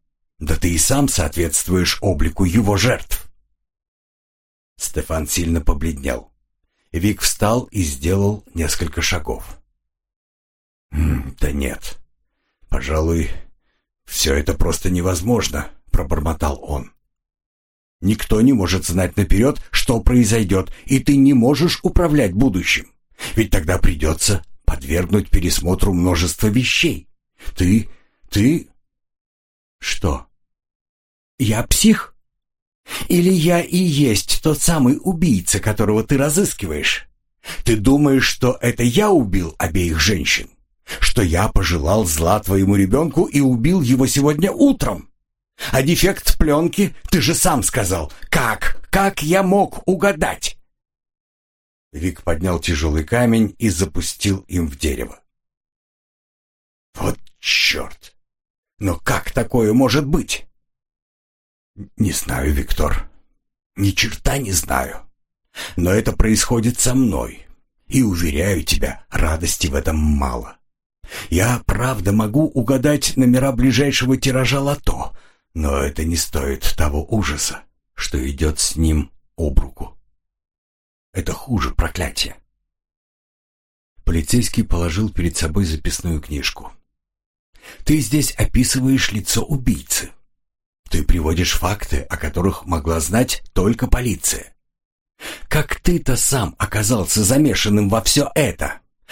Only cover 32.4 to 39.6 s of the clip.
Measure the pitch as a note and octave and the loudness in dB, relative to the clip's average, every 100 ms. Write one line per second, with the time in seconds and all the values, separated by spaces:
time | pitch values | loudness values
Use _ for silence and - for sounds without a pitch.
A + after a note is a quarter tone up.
32.4 | _ _ _ _ - - - F3 F3 F#3 | _ _ _ _ -14 -10 0 2 4 2
33.4 | D#3+ E3+ - F3+ F3+ C#3+ C#3 G2+ - - | 2 2 0 0 0 2 2 2 0 0
34.4 | A#2+ - - E3 B2 C#3+ F#3 E3 E3+ G2 | 0 2 0 4 2 2 -2 0 2 2
35.4 | - F2+ G#2+ G2+ G#2 G#2+ A2 C3+ D3 D#3 | 0 -2 -2 0 2 0 0 0 2 0
36.4 | G3+ - F2+ D2+ - - - _ _ _ | -2 -4 -6 -4 -4 -4 -8 _ _ _
37.4 | - - - G#2+ G#2 C#3+ D3 C3+ - - | -12 -4 0 2 4 4 6 4 2 0
38.4 | B2+ - A#2+ A#2+ A#2+ B2+ G#3+ F3 G#2 F#2 | -2 0 -2 0 2 4 4 4 2 0
39.4 | E2 - | -2 -4